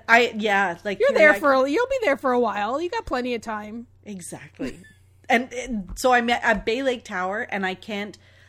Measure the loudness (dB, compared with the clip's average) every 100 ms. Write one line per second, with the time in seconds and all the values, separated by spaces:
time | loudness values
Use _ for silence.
0 | 4 4 4 0 0 2 0 -2 -6 0
1 | 2 6 6 6 4 4 4 0 0 0
2 | 0 0 0 0 0 -2 -4 -4 -4 -6
3 | -4 -4 -4 -6 -8 -10 -10 -14 -18 _
4 | -16 -14 -14 -16 -16 -12 -10 -12 -18 -20
5 | _ _ 0 0 0 -10 -8 -8 -8 -2
6 | 2 2 2 0 0 0 -2 -2 -2 -4
7 | -6 -8 -6 -6 -6 -4 -4 -6 -10 -10
8 | -10 -14 _ _